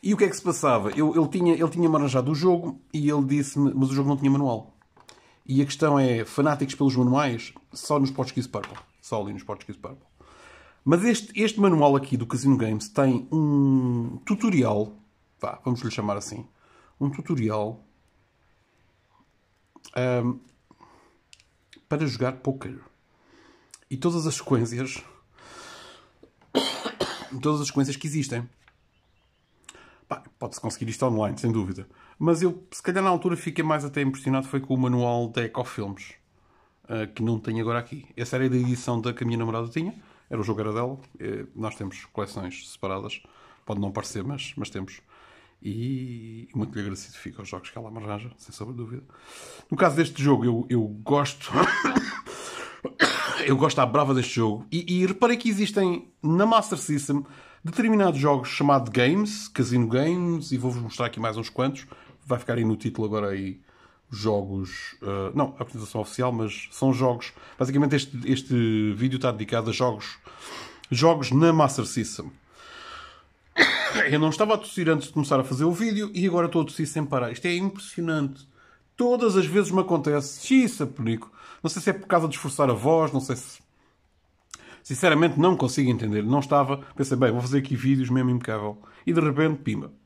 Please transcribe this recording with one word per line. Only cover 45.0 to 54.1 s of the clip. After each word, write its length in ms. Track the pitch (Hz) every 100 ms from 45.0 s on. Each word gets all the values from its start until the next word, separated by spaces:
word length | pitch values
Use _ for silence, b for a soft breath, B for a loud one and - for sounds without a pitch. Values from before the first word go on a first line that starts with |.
| _ b b b b b
E, 880 | - 107 120 131 127 120 113 113 -
e 40 | 120
muito 160 | 107
lhe 80 | 107
agradecido 360 | 101 95 - -
fico 240 | - -
aos 60 | 98
jogos 220 | 92 -
que 80 | -
ela 120 | 113
me 80 | 107
arranja, 340 | 104 104 120 120
sem 160 | -
sombra 200 | - 107
de 60 | 120
dúvida. 240 | 113 123 139 B B B B B B
No 60 | 147
caso 180 | 175 147
deste 260 | 165 -
jogo, 240 | 139 131 117
eu, 200 | 117 120
eu 180 | 120 110 104
gosto. 480 | 107 143 143 - -
<coughs> 120 | 135 - - 147 - - - - B B B B B - - - - - - 147
Eu 120 | 135
gosto 200 | 151 139
à 60 | 123
brava 280 | 127 143